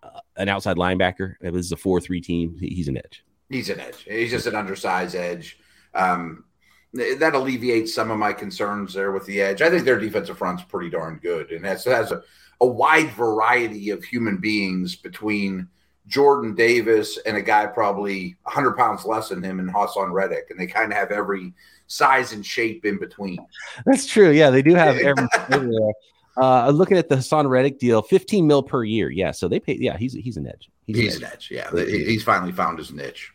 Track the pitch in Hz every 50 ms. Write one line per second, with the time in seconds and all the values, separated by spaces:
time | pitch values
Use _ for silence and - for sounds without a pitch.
0 | - - - - - _ _ - 98 98 98 98 - 104 92 82 90 90 92 92
1 | 92 90 92 _ 98 95 90 _ - 92 85 92 90 90 87 - - 98 92 90
2 | - - 90 87 - - 90 85 85 82 85 - 90 - - 90 87 - 65 -
3 | - - - - _ _ _ _ _ _ 131 131 113 - 98 87 - 64 - -
4 | - - 104 113 117 117 120 117 - 120 104 107 104 95 98 95 - 101 92 92
5 | 92 90 87 92 87 87 87 87 80 - - _ _ _ _ _ _ _ _ -
6 | 95 92 90 90 87 82 80 - - _ _ _ _ _ _ _ _ _ - 131
7 | 120 - 147 143 156 160 151 139 131 135 131 120 110 123 117 113 113 113 - -
8 | 113 110 113 107 107 104 98 - - 101 92 - 107 101 101 104 101 92 92 95
9 | 98 98 95 98 95 - 98 98 98 98 98 95 147 165 175 175 123 127 127 107
10 | 104 110 98 107 92 92 90 - 101 92 90 90 - _ - 98 87 87 82 85
11 | 80 80 80 76 - 87 87 82 73 - 82 82 87 98 95 92 - 120 127 120
12 | 110 104 - - - _ _ _ _ _ _ _ 123 123 120 110 131 147 160 160
13 | 160 147 110 98 120 113 110 110 113 113 127 123 120 113 104 104 98 104 101 90
14 | - - - 120 113 113 98 90 92 107 107 107 98 95 92 92 92 87 90 -
15 | _ 107 90 - - 107 107 104 101 98 95 92 92 - _ _ _ _ _ _
16 | _ 101 - 135 143 143 139 135 120 113 104 95 117 117 120 120 110 110 113 107
17 | 104 - - - - 110 110 104 98 110 110 104 107 104 - - 110 101 98 98
18 | 101 101 98 95 92 87 - _ _ - - 143 143 127 107 - 123 113 107 95
19 | - 98 110 110 110 - 98 92 90 95 92 92 92 90 90 101 101 101 - 101
20 | 98 92 87 92 98 92 82 73 - - 87 90 92 90 92 104 113 110 104 104
21 | 98 98 104 104 101 95 98 95 92 90 90 _ _ _ _ _ _ _ - -
22 | 147 135 135 131 123 - 117 104 98 - - - 117 113 110 - - 104 101 95
23 | 92 - - - 101 98 90 90 - _ _ - - - - - - - 269 -
24 | - - - 226 202 170 147 147 156 143 127 135 139 151 175 180 165 151 135 127
25 | 127 139 139 131 127 123 - - - - 135 147 135 120 113 110 110 107 107 -
26 | _ _ _ _ _ _ _ 127 131 131 127 127 120 131 143 151 185 180 196 180
27 | 160 165 147 131 123 - - 156 147 139 127 127 131 143 135 - - 120 117 110
28 | 107 - - 190 - - - 208 170 151 147 139 131 - - 135 117 104 110 113
29 | 95 71 64 85 92 80 - - - 87 104 196 - - 147 - - 123 - 90
30 | 113 131 127 - - 123 110 - - 64 - - - _ _ _ _ - 107 107
31 | 113 104 92 87 - - - - - - - - - - - 85 87 - - -
32 | - - 113 107 104 - 107 95 90 90 90 92 90 82 82 80 76 - 71 73
33 | 69 67 - - - - _